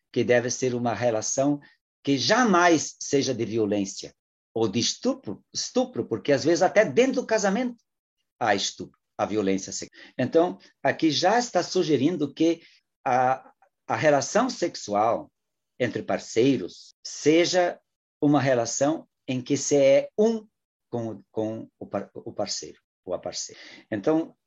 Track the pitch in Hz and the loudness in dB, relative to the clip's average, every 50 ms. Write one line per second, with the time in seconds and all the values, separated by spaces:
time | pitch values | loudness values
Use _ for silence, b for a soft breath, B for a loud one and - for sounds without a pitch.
0 | _ _ - 127 117 - 123 120 117 123 - - 131 127 120 123 120 123 110 101 | _ _ -2 -2 2 2 2 2 2 0 -2 -2 -2 -2 -2 -2 -2 -2 -2 0
1 | 120 123 110 107 107 - - - 135 143 147 143 b b b b _ _ _ _ | 0 0 0 0 -2 -4 -2 0 0 0 0 -2 b b b b _ _ _ _
2 | - 139 139 131 120 127 - - 254 220 185 170 175 175 170 143 - - - - | -2 -2 0 0 0 0 2 2 4 4 4 4 4 4 4 4 2 -2 -10 -12
3 | - - - 139 127 131 127 113 117 101 107 117 107 101 104 104 98 95 - - | -6 -2 0 0 0 0 -2 -4 -4 -4 -2 -2 0 0 0 0 -2 -4 -6 -10
4 | - - - _ _ _ _ _ _ _ - 117 113 202 - 120 113 - - - | -14 -16 -18 _ _ _ _ _ _ _ -4 -2 0 0 0 0 -2 -2 -4 -2
5 | - 247 269 - - 110 98 - _ _ - - - - - 247 254 247 - 120 | -2 -2 -2 -2 -6 -12 -12 -12 _ _ -10 -10 -10 -4 -2 -2 -2 -2 -4 -6
6 | 107 - 117 101 - - 143 131 123 151 170 147 185 180 - 202 220 160 123 214 | -6 -4 -6 -4 0 0 0 2 2 2 2 4 2 4 4 4 2 4 4 2
7 | 254 269 - 269 - - 220 220 202 196 190 240 254 240 240 - _ _ _ _ | 2 2 2 -2 -2 -2 -2 0 0 0 0 0 -2 -4 -6 -10 _ _ _ _
8 | _ _ _ _ _ _ _ _ 127 110 101 98 - - - - - - - _ | _ _ _ _ _ _ _ _ 0 0 0 0 -2 -4 -8 -10 -14 -16 -16 _
9 | _ _ _ - 107 95 101 107 101 98 95 95 - - 92 - - - B B | _ _ _ -4 -4 -2 0 0 0 0 0 -2 -4 -8 -10 -12 -12 -14 B B
10 | B B B - 127 123 - 165 170 180 190 b b b b _ - 139 123 - | B B B -4 -4 0 2 2 2 2 0 b b b b _ -2 -2 0 0
11 | 160 160 143 131 160 185 220 247 240 - - 180 160 - - 185 170 151 151 131 | 0 0 0 2 2 2 2 2 0 0 -2 -2 -2 0 0 -2 0 2 2 2
12 | 127 160 180 147 151 - - - 165 165 165 165 b b b b _ _ _ _ | 2 2 0 0 -4 -6 -2 0 2 2 2 0 b b b b _ _ _ _
13 | - 139 123 127 127 127 131 131 - - _ _ _ _ _ _ _ - 123 110 | -2 0 2 2 2 2 0 -2 -6 -12 _ _ _ _ _ _ _ -6 -4 0
14 | 151 151 143 139 131 - - 202 247 262 - - 180 165 - - - - 104 101 | 4 4 4 4 2 0 0 0 0 0 -2 -4 -6 -6 -6 -8 -8 -4 -2 0
15 | 107 117 107 82 - - _ _ _ _ _ _ _ _ _ - 127 113 98 110 | 0 0 0 -2 -4 -10 _ _ _ _ _ _ _ _ _ -6 -6 -4 -4 -6
16 | 104 - 98 - - - - 110 123 139 135 104 92 87 - - - - _ _ | -4 -4 -4 -4 -6 -2 0 2 4 4 2 0 -2 -8 -12 -16 -20 -20 _ _
17 | - - - - - 143 156 170 175 147 160 185 175 175 - - _ _ _ _ | -16 -16 -14 -2 2 4 4 4 4 4 2 2 2 0 -2 -6 _ _ _ _
18 | _ _ _ _ 151 147 147 139 127 139 131 120 117 117 - - 139 147 160 - | _ _ _ _ 0 2 2 4 4 2 2 2 0 -2 -2 -2 0 0 0 -2
19 | - _ _ _ _ - 131 127 123 - 143 139 - - 143 143 139 135 139 143 | -8 _ _ _ _ -8 -6 -6 -4 -2 -4 -4 0 0 2 4 6 6 6 4
20 | 139 - - - 214 226 226 220 214 - _ _ _ _ _ _ _ _ - 120 | 2 0 0 0 2 2 2 -2 -6 -12 _ _ _ _ _ _ _ _ -8 -6
21 | 113 113 104 98 - _ _ 110 110 110 113 113 - - _ _ 101 98 - 101 | -6 -6 -8 -10 -14 _ _ -6 -6 -4 -6 -8 -12 -16 _ _ -12 -8 -8 -8
22 | 98 - _ - - 113 - - 101 - - - - 80 - _ _ _ _ _ | -8 -10 _ -16 -16 -12 -10 -8 -8 -6 -8 -10 -10 -14 -18 _ _ _ _ _
23 | _ 90 87 82 - 87 87 - - - B B B B B B B B 113 104 | _ -10 -10 -8 -8 -10 -10 -10 -12 -12 B B B B B B B B -10 -4
24 | 98 156 156 160 165 - - _ _ | 0 0 0 0 -2 -4 -10 _ _